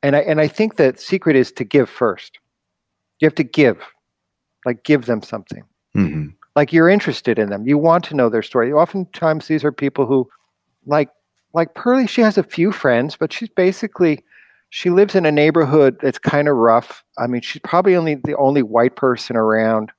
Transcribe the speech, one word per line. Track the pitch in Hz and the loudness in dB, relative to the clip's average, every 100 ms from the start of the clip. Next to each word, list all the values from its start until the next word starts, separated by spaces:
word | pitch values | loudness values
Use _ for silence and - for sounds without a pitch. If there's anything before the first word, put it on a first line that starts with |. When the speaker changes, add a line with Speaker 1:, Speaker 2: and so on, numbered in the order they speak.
Speaker 1:
And | 143 143 | -2 0
I, | |
and | 147 156 | 0 0
I | 151 | 0
think | - 220 - | -2 -4 0
the | 135 127 | 0 0
secret | - 185 175 135 | -4 -4 2 2
is | 120 | 2
to | - | -4
give | 110 143 120 | -2 0 0
first. | - 117 92 - _ _ _ _ _ _ _ _ _ | -2 -4 -4 -12 _ _ _ _ _ _ _ _ _
You | 156 | 0
have | 147 | 0
to | |
give, | 131 - 135 98 - _ _ _ _ _ _ _ | -2 2 2 0 -8 _ _ _ _ _ _ _
like, | 123 120 | -8 -6
give | - 147 120 | 0 0 0
them | 113 | -6
something. | - 107 92 - - _ _ 104 | -6 -14 -12 -18 -18 _ _ -2
Speaker 2:
Mm-hmm. | 92 78 76 - _ - | -2 -4 -10 -14 _ -2
Speaker 1:
Like, | 143 | 0
you're | 165 170 | 4 4
interested | 202 - 127 - 110 | 2 0 -6 -4 -2
in | 101 | -2
them. | 101 113 | -4 -2
You | 147 | 0
want | 165 180 | 2 0
to | - | 0
know | 151 120 | 0 0
their | 113 | 0
story. | - 127 117 | -2 -2 0
Oftentimes | 151 170 196 180 - 165 156 - | 0 0 -2 -10 -4 -2 -2 -4
these | 156 | -4
are | 147 | -2
people | - 143 - 123 | -4 -4 -2 0
who, | 135 123 _ _ _ _ _ | 0 -2 _ _ _ _ _
like, | 139 147 143 _ _ _ _ | -4 -2 -2 _ _ _ _
like | - 165 | -4 -4
Pearlie, | - 247 254 240 | -4 -2 0 0
she | - | 0
has | 220 202 | 2 2
a | |
few | - - 180 | -2 -2 -2
friends, | 196 139 120 139 - | 0 0 0 0 -4
but | 160 | -8
she's | - 226 | -8 -8
basically, | - 185 185 214 - 175 147 _ _ _ _ _ | -2 -2 -2 -8 -2 0 0 _ _ _ _ _
she | - 180 | -8 -2
lives | 180 202 | 2 2
in | 190 160 | 2 2
a | |
neighborhood | 147 151 160 147 151 139 - | 2 2 2 2 4 4 2
that's | 135 - | -4 -4
kinda | - 147 147 | -2 -2 0
rough. | 131 117 113 - - _ - | 2 4 2 0 -10 _ -8
I | 120 | -6
mean, | 123 | -6
she's | - - | -8 -12
probably | - 170 190 | -4 0 2
only | 180 165 | 2 0
the | 143 143 143 | -4 -4 -2
only | 135 143 | 0 0
white | 110 117 123 - | 0 0 0 0
person | 135 120 - 117 | -2 -2 -4 -2
around. | 110 110 110 110 107 | 0 0 0 -2 -6